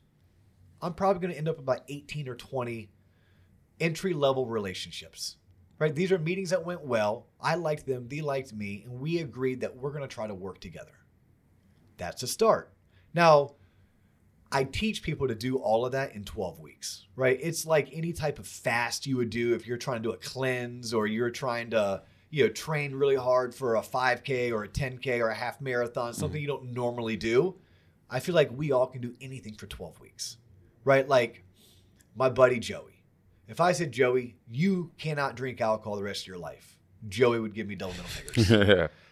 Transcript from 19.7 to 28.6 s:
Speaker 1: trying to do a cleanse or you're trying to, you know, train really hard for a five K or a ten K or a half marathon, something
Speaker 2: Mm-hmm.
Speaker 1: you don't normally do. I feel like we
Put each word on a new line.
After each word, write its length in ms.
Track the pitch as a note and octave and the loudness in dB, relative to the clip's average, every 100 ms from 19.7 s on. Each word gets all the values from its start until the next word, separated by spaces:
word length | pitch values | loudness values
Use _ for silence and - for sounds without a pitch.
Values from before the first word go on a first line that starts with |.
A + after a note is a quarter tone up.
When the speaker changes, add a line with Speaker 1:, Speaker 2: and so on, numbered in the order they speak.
| A#2+ | -8
Speaker 1:
trying 260 | C#3+ A#2+ | -4 -4
to 60 | A2 | -4
do 60 | |
a 20 | F#2+ | -6
cleanse 800 | - B2+ C3 B2+ B2 B2 A#2+ | -8 -6 -4 -2 -6 -10 -4
or 120 | A2+ G#2+ | 0 0
you're 240 | A2 A#2+ | 0 -2
trying 400 | A#2+ C3+ A#2 A#2 | -2 -4 -4 0
to, 320 | A2+ G2+ F#2+ - _ _ | 0 0 -2 -8 _ _
you 140 | D#3 A2+ | 2 2
know, 40 | |
train 420 | - - D3+ C#3+ | 2 -4 -4 -4
really 220 | C3+ C#3 C#3 | 0 2 2
hard 380 | B2+ B2+ B2+ | 4 2 2
for 200 | G#2+ C3 | -4 -2
a 80 | A2 | 0
five 420 | - C3 B2+ A#2+ | 0 0 0 0
K 260 | - C3 B2 | -2 -2 -2
or 120 | A2+ | -2
a 60 | G2+ | -4
ten 280 | - C#3 B2+ | -4 -4 -4
K 220 | C3+ A#2+ | -4 0
or 80 | A2+ | 0
a 60 | |
half 260 | G#2+ A#2+ - | -2 -6 -6
marathon, 540 | C3+ B2 A#2+ C3 A#2+ | -4 -2 -2 -4 -6
something 220 | A2+ D3 D3 | -4 -4 -4
Speaker 2:
Mm-hmm. 20 | |
Speaker 1:
you 40 | C#3+ | -6
don't 260 | C3+ B2+ | -6 -6
normally 440 | A#2+ A#2+ A#2+ A2+ G#2+ | -4 -4 -2 -4 -2
do. 400 | A2+ A#2+ F3 - _ _ _ _ - | 2 4 4 0 _ _ _ _ -8
I 120 | B2+ | -6
feel 140 | F3+ | 0
like 160 | F3 C3+ | 2 2
we 220 | B2 | 2